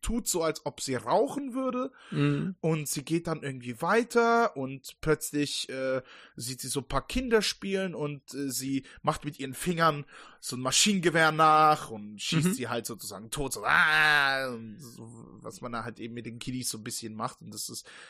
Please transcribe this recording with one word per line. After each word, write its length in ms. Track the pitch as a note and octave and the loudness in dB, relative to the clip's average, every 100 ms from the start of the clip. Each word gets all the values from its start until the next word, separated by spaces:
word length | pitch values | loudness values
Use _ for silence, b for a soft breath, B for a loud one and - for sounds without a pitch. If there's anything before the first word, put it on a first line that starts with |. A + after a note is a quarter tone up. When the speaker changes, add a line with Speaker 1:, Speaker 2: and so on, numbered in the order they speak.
Speaker 1:
tut 260 | - A#3 - | -2 -2 0
so, 160 | F3 | 0
als 220 | D#3+ D3+ C#3+ | 0 -2 -6
ob 160 | - | -6
sie 140 | - B2 | -4 -2
rauchen 580 | A2 F3+ C4+ C#4 C#4 | 2 2 2 -2 -6
würde. 400 | B3 C4 B3 C4 - B | -4 -2 -2 -6 -10 B
Speaker 2:
Mhm. 460 | D3 C#3+ C#3+ E3 F#3 | 0 2 2 -2 -2
Speaker 1:
Und 300 | D#3+ D#3+ D3 | -2 0 -2
sie 160 | - C3 | -6 -2
geht 220 | E3 E3+ | -2 -2
dann 140 | D#3 | -6
irgendwie 400 | C#3 C3 B2 A#2 | -6 -8 -8 -4
weiter 760 | E3+ A3 A#3 A#3 A#3 A#3 A#3 C#3 | 2 2 4 4 6 6 4 0
und 400 | C3 C3+ - - | -8 -8 -14 -4
plötzlich, 680 | D#3+ D3+ - D3 C#3+ - - | 0 0 0 -2 -2 -4 -6
äh, 320 | C3 C3 C3 - B B - | -4 -2 -2 -4 B B -10
sieht 240 | A#2+ B2+ | -8 -8
sie 80 | C3+ | -4
so 140 | C#3 | -4
ein 80 | B2+ | -2
paar 180 | C3+ - | -4 -2
Kinder 340 | B3+ B3+ A3+ | -2 2 2
spielen 540 | G3 - G3 F#3+ F#3+ D#3 | 2 -2 -4 -2 -2 -4
und, 380 | D3 C#3+ - | -6 -6 -10
äh, 160 | C3 C#3+ | -8 -6
sie 320 | A#2+ C3+ C3+ - B | -4 -2 -4 -4 B
macht 220 | - C3 | -4 -4
mit 160 | D3 C#3 | -6 -8
ihren 140 | C3+ | -8
Fingern 520 | C3 F3 E3 E3 D3 C#3 B B B | -6 -2 2 2 2 -6 B B B
so 120 | - B2+ | -10 -6
ein 40 | |
Maschinengewehr 680 | C3 - G#3+ G3 E3+ E3 D#3+ | 0 4 4 4 4 4 4
nach 600 | D#3 D#3 D#3 D#3 D3+ - | 6 8 8 8 6 0
und 280 | A2 G#2 G#2 | -10 -10 -8
schießt 280 | - D#3+ E3+ | 0 4 4
Speaker 2:
Mhm. 40 | |
Speaker 1:
sie 140 | G#3+ A#2 | 2 -2
halt 200 | A#2+ A2 | -2 -4
sozusagen 420 | G#2+ - G2 A2 | -8 -10 -12 -8
tot, 240 | - C3+ | -4 -4
so, 100 | A2+ | -2
ah, 840 | A2 D#3+ E3 D#3 D3+ D3 C#3 C3+ C3 | 2 4 6 6 6 6 4 2 -2
und 320 | A#2 A2+ G#2 | -6 -10 -14
so, 280 | B2 A#2 A2+ A#2 A#2 - | -16 -16 -16 -16 -20 -16
was 180 | A2 - | -14 -12
man 100 | B2 | -8
da 120 | A#2 | -8
halt 160 | A2+ G#2 | -8 -10
eben 160 | A2+ A#2 | -10 -10
mit 100 | A2+ | -10
den 140 | A#2+ | -10
Kiddies 300 | - B2+ A#2 | -8 -6 -6
so 80 | A2 | -6
ein 40 | |
bisschen 300 | G#2+ - A2+ | -8 -8 -8
macht. 280 | A2 B2 - | -6 -8 -8
Und 120 | A2 | -14
das 160 | G#2 - | -12 -10
ist, 180 | A2 - B | -12 -14 B